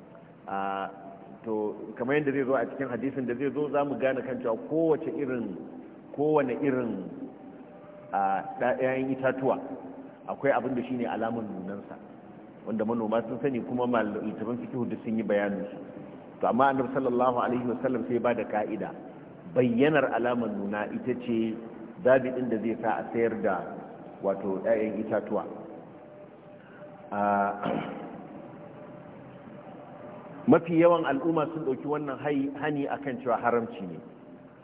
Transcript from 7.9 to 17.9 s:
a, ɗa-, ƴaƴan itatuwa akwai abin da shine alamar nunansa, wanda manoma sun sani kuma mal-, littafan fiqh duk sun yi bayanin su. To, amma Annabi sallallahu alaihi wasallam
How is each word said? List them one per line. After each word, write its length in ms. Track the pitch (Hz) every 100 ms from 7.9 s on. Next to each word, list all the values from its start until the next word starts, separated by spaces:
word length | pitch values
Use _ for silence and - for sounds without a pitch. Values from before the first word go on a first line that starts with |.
| - -
a, 300 | 95 98 98 92 -
ɗa-, 180 | 120 123
ƴaƴan 320 | 131 131 135
itatuwa 460 | 131 131 127 131 104 - - - - - - -
akwai 240 | - 139
abin 220 | 123 120 127
da 80 |
shine 220 | 117 127 117
alamar 360 | 101 113 117
nunansa, 540 | 107 95 92 101 - - - - - - - - -
wanda 200 | 110 110
manoma 360 | 117 107 113
sun 180 | 113 127
sani 180 | 147 123
kuma 260 | - 123 123
mal-, 340 | 120 107 104
littafan 360 | 107 - 107 120
fiqh 140 | - 131 110
duk 100 | 110
sun 140 | - 110
yi 60 |
bayanin 420 | 104 101 101 98 98
su. 60 | - - - - - - -
To, 60 | 92
amma 200 | 113 139
Annabi 200 | 135 123
sallallahu 440 | 139 131 120 127 123
alaihi 260 | 107 123 123
wasallam 400 | 110 131